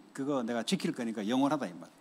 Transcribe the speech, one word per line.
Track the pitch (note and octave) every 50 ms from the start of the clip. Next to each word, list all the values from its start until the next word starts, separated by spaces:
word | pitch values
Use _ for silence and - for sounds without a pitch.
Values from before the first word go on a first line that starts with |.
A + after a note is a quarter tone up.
| - -
그거 | - - C3+ C#3+ D3 C3 A#2
내가 | A2 A#2+ A#2
지킬 | A2 - G3 C#3+ - F3
거니까 | C3 - A#2+ A2+ G#2+ A2 G2
영원하다, | G#2 B2 C3 C#3 C#3 D#3 C#3+ A#2
이 | F2+ E2+ E2
말. | - - - -